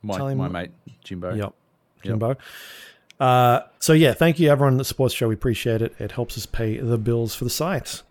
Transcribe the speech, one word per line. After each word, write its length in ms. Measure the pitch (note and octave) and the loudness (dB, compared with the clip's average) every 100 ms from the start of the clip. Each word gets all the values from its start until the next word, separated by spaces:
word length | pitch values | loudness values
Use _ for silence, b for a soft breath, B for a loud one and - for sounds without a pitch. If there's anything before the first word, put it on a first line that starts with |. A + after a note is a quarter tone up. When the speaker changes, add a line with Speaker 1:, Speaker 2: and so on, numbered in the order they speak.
Speaker 1:
My, 160 | G#2+ F#2+ | -6 -4
Speaker 2:
Tell 100 | C3+ | -2
him 100 | C3+ | -2
Speaker 1:
my 100 | F#2 | -4
mate, 220 | F2+ - - - - | -6 -8 -14 -20 -20
Jimbo. 260 | - F#2 F2+ | -14 -10 -6
Speaker 2:
Yep. 60 | G2+ | -6
Speaker 1:
Yep. 140 | G2+ _ _ _ _ _ | -6 _ _ _ _ _
Speaker 2:
Jimbo. 340 | G2 A2 A2+ C3+ B B B B B B B _ | -6 -2 -2 -4 B B B B B B B _
Uh, 420 | C3 B2 B2 B2 - _ | 2 4 6 4 0 _
so, 120 | - | 4
yeah, 200 | D#3+ D#3 | 6 6
thank 260 | A2+ E3 E3 | 4 2 4
you, 100 | D#3 | 4
everyone 280 | C#3+ C#3 C3 | 4 4 2
that 60 | C3+ | -2
supports 280 | - C3 - | -2 -2 0
the 20 | |
show. 100 | A#2 | -2
We 60 | |
appreciate 480 | A2 C3 A2 A#2+ A2+ | -2 -2 -2 -2 -2
it. 140 | A2+ - | -2 -6
It 120 | G#2 | -10
helps 260 | - A#2+ - | -6 -8 -8
us 80 | - | -8
pay 320 | - A2+ A2 | -4 -4 -4
the 200 | B2+ A#2 | -2 -2
bills 360 | G#2+ A#2 A2+ | 0 -2 -2
for 100 | - | -4
the 60 | B2 | -6
site. 540 | - D#3+ F3+ - - _ | -4 -4 -4 -6 -14 _